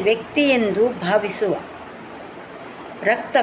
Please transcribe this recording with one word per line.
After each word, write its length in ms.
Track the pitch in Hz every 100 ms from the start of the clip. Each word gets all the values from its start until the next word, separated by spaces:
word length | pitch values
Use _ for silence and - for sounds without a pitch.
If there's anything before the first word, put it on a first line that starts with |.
ವ್ಯಕ್ತಿಯೆಂದು 840 | 196 226 - 294 285 247 208 185 240
ಭಾವಿಸುವ. 680 | 185 175 208 202 - 202 143 - - - - - - - - - - - - - -
ರಕ್ತ 340 | 202 240 - 269